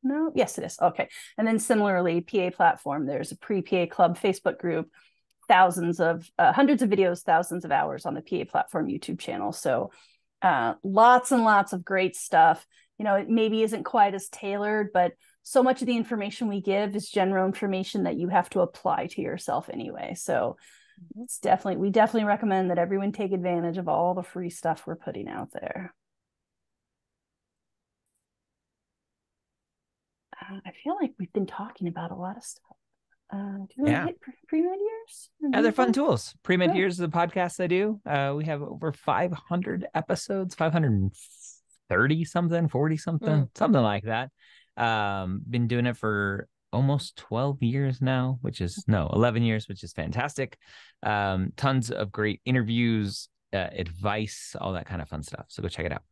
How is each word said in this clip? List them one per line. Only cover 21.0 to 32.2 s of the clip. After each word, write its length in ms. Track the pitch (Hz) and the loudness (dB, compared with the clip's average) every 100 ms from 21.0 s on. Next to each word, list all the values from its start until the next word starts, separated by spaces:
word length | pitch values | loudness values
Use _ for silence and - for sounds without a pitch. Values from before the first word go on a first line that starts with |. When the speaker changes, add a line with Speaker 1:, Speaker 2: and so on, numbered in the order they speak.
| 170 208 | -20 -16
Speaker 1:
it's 160 | 247 - | -14 -8
definitely, 380 | - 185 202 180 | 0 0 0 -2
we 120 | 190 | 0
definitely 320 | 202 214 226 208 | 4 4 2 0
recommend 420 | 202 220 190 185 | 0 2 0 0
that 80 | 175 | 0
everyone 320 | 175 196 196 | 0 0 -2
take 220 | 202 196 | -4 -4
advantage 460 | 190 180 175 170 170 | -2 -2 -2 -2 -4
of 100 | 170 | -2
all 260 | 156 175 | 0 0
the 80 | 185 | -2
free 260 | 175 - 175 | -6 -8 -8
stuff 360 | - 165 156 - | -6 -4 -4 -6
we're 80 | |
putting 340 | 170 - - 202 | -10 -10 -10 -10
out 220 | - - | -10 -10
there. 420 | - - - 180 _ _ _ _ _ _ _ _ _ _ _ _ _ _ _ _ _ _ _ _ _ _ _ _ _ _ _ _ _ _ _ _ _ _ _ _ _ _ _ _ _ _ _ _ - | -10 -10 -10 -12 _ _ _ _ _ _ _ _ _ _ _ _ _ _ _ _ _ _ _ _ _ _ _ _ _ _ _ _ _ _ _ _ _ _ _ _ _ _ _ _ _ _ _ _ -20
Uh, 200 | 185 196 | -14 -14
I 60 | 190 - | -14 -12
feel 140 | 285 381 | -6 -4
like 120 | 320 - | -4 -6
we've 140 | 180 | -6
been 140 | - 190 | -4 -6
talking 420 | - 208 - 175 | -8 -14 -8 -8
about 220 | 170 170 | -6 -10
a 40 | |
lot 220 | 185 | -8